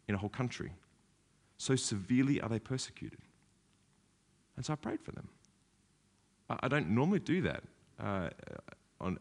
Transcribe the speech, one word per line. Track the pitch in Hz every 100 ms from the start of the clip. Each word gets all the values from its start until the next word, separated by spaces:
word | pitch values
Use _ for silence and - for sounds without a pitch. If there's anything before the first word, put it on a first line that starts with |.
| -
in | 101
a |
whole | 101
country. | - 123 - - - _ _ _ _ _ _ _ -
So | - 131
severely | - 107 90 123 135 143
are | -
they | 110
persecuted. | - 131 - - 107 - - _ _ _ _ _ _ _ _ _ _ _ _ -
And | 127
so |
I | 151
prayed | - 320
for | -
them. | - - - _ _ _ _ _ _ _ _ _ _ -
I, | -
I | 127
don't | 147 80
normally | 113 156 202
do | - 175
that, | 104 62 - - _ -
uh, | 101 98 85 - - - - - _ _
on, | 90 90